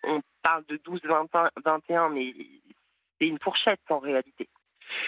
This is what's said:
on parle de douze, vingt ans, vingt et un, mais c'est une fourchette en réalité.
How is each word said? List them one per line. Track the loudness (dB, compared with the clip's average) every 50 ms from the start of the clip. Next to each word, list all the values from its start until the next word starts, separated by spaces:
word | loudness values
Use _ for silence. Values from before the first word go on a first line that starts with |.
| -2
on | -2 -2 -2 -4 _ _ _ 0
parle | 0 0 0 -2
de | -8 -12 -12 -10
douze, | -8 -8 -6 -2
vingt | 0 0 0 0 2 2
ans, | 2 2 2 0 0 0
vingt | 0 0 0 0 -2
et | 0
un, | 2 2 2
mais | 0 -2 -4 -6 -8 -14 -18 -18 -20 -20 _ _ -20 _ _ _ _ _ _ _ _ -2
c'est | -2
une | -2 -2 -2
fourchette | -4 -2 0 0 2 2 0 0 _ -2
en | -2
réalité. | -2 0 0 0 0 0 -2 _ -12 -12 _ _ _ _ _ _ _ -14 -12 -8 -6 -6